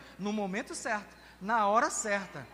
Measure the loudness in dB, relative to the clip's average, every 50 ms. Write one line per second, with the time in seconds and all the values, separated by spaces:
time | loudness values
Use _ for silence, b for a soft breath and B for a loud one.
0 | B B B B -4 -4 -2 -2 -2 -2 -4 -4 -6 -6 -10 -8 -4 -2 -2 -2
1 | -4 -8 -20 B B B B B -4 0 2 4 4 6 6 6 4 4 0 -2
2 | -2 0 0 -2 -2 -6 -10 -12 -12 -12